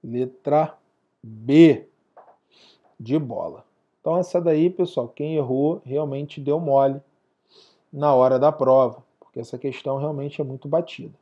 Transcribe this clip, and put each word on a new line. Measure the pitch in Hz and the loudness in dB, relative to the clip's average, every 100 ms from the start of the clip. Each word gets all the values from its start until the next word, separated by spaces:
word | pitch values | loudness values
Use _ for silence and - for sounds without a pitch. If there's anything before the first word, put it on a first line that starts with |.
letra | - 120 127 - - 147 160 - _ _ _ _ | -8 -6 -6 -6 0 0 0 -6 _ _ _ _
B | 113 110 113 147 165 120 - _ _ - - _ _ _ _ _ _ _ | -20 -14 2 8 8 6 -4 _ _ -20 -20 _ _ _ _ _ _ _
de | 113 151 | -2 -2
bola. | 135 87 82 69 _ _ _ _ | -2 -8 -8 -12 _ _ _ _
Então | - 170 | -2 -2
essa | 180 175 | 0 0
daí, | 170 156 175 | 2 2 2
pessoal, | 180 175 - 117 | 0 -2 -2 -6
quem | - 147 160 | -8 -4 -4
errou | 127 131 147 175 | -2 0 0 -2
realmente | 127 139 151 139 143 - | -6 -4 -4 -6 -10 -8
deu | 139 151 | -2 -2
mole | 165 135 139 139 _ _ _ _ _ _ _ _ _ | 2 2 2 -2 _ _ _ _ _ _ _ _ _
na | 139 147 | -4 2
hora | 131 127 131 | 4 4 4
da | 147 | 2
prova, | 147 131 131 123 - _ _ | 2 2 4 2 -4 _ _
porque | _ - | _ -16
essa | 113 127 | -14 -10
questão | 139 127 143 135 | -8 -8 -8 -6
realmente | 147 147 143 - | -6 -8 -10 -8
é | |
muito | 135 131 143 | -8 -8 -4
batida. | 156 175 - - _ | -4 -4 -14 -18 _